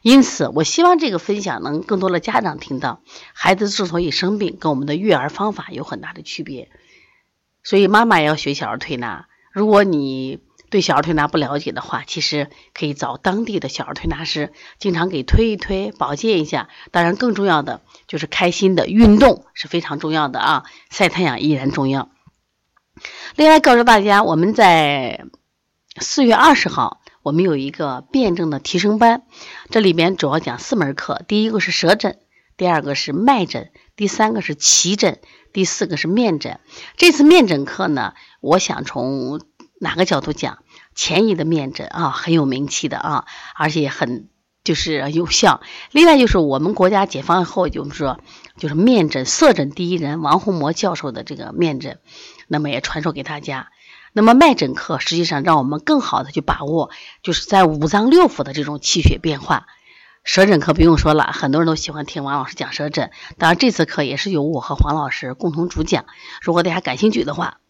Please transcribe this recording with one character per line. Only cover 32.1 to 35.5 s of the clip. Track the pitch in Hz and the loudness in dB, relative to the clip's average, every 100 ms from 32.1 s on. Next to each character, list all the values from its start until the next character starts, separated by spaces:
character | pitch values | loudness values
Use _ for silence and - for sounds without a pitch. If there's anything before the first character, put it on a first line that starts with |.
| - _ _ _ - | -6 _ _ _ -4
第 | 180 | 0
二 | 160 | 0
个 | 139 135 | -2 -6
是 | - | -4
脉 | 143 233 254 175 | 0 2 2 0
诊， | - - _ _ - | -6 -12 _ _ -4
第 | 202 | -4
三 | - 214 | 0 0
个 | 226 | 0
是 | 165 147 | -6 -2
脐 | - - 175 202 | 0 2 0 0
诊， | 190 - _ _ _ | 0 -2 _ _ _